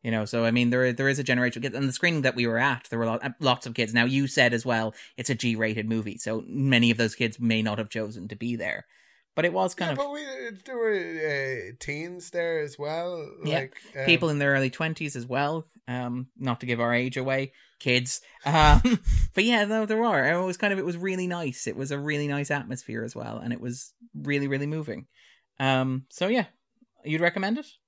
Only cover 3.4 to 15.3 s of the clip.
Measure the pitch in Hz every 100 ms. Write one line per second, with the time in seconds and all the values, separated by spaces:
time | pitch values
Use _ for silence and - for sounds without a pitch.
3.4 | 139 120 127 113 110 120 123 135 139 -
4.4 | 123 120 123 113 110 - - - 123 120
5.4 | 123 110 110 110 110 113 104 - - 113
6.4 | - 127 135 123 120 113 113 - 117 110
7.4 | 117 110 110 104 104 110 107 117 104 104
8.4 | 117 117 90 50 - _ _ _ _ -
9.4 | 175 180 185 - 170 147 285 294 285 262
10.4 | 240 196 - 247 220 202 170 160 156 139
11.4 | 135 127 92 123 - 147 170 180 - 175
12.4 | 170 160 147 131 147 160 175 175 147 -
13.4 | 156 156 135 - - 139 139 165 165 147
14.4 | 143 139 135 - 160 156 156 131 120